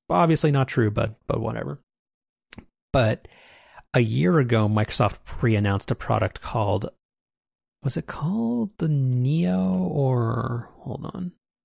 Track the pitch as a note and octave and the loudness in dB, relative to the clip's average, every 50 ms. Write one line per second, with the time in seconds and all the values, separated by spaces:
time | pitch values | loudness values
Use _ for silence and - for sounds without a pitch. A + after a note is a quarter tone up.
0 | _ - E3 F3+ F3 D#3+ D#3+ - - D3+ C#3 C#3 C3 - - C3 A2+ G#2+ G#2 - | _ -2 0 2 4 4 4 4 4 2 4 2 2 0 2 2 2 2 2 -2
1 | G#2+ G#2+ A2 _ _ - - A2+ A2 A2+ A2+ A2+ - C#3 C#3+ - _ _ _ _ | -4 -4 -6 _ _ -4 -4 -2 -2 -4 -6 -6 -8 -8 -10 -12 _ _ _ _
2 | _ _ _ _ _ _ _ _ _ - - - - _ _ _ _ _ - C3+ | _ _ _ _ _ _ _ _ _ -20 -20 -20 -20 _ _ _ _ _ 0 2
3 | A#2 G#2+ B2 - - - - - - - - - - - - - - _ - C3 | 2 2 0 -2 -8 -20 -20 -20 -20 -20 -20 -20 -20 -20 -20 -20 -10 _ 0 2
4 | A#2 A2 A#2 C3 D#3+ F3+ F3 D#3 B2+ A#2 A#2+ A2 G#2+ G#2 G#2+ G#2+ G#2+ - - - | 2 2 2 0 2 4 4 4 2 4 2 2 2 4 2 2 0 0 0 0
5 | A#2 G2+ - - - - - - - A#2 A2 G2+ G2+ G2+ G2 G2 - - A2+ - | 0 0 -2 -4 -14 -12 -6 -2 0 2 2 2 2 2 0 0 -2 -4 -6 -4
6 | - - A2 G#2 - - - - - - - A2+ G#2+ G#2 G#2 G2+ - - - _ | -2 -2 0 0 0 -2 -4 -6 -10 -6 -4 -2 0 0 0 -2 -4 -6 -12 _
7 | _ _ _ _ _ _ _ _ _ _ _ _ _ _ _ _ - C3+ - E3 | _ _ _ _ _ _ _ _ _ _ _ _ _ _ _ _ -6 -4 -4 -4
8 | - - - - C#3+ E3 G3+ A3+ A#3 A#3 A#3+ A#3+ A3 G3+ _ - D#3+ D#3 D3+ C#3 | -6 -8 -10 -6 -4 -4 -2 -2 -2 -2 -2 -2 -4 -4 _ -4 -2 0 2 2
9 | C3 B2+ B2+ B2 B2 C3+ D#3 E3 F3 F3+ F#3 F#3 F#3 F#3 F#3 F#3 F3+ E3+ - D3 | 2 2 0 0 0 0 0 0 0 0 0 0 0 0 0 0 -2 -2 0 0
10 | C3+ C3 B2+ A#2+ A#2 A2+ A2+ A2+ A#2 B2 A#2+ A#2+ A#2 - - - - - - C#3 | 0 2 2 2 0 0 -2 -2 -2 -4 -4 -6 -8 -10 -16 -16 -12 -10 -10 -10
11 | - - - - F3+ F3+ - _ _ _ _ _ | -10 -10 -8 -8 -8 -8 -10 _ _ _ _ _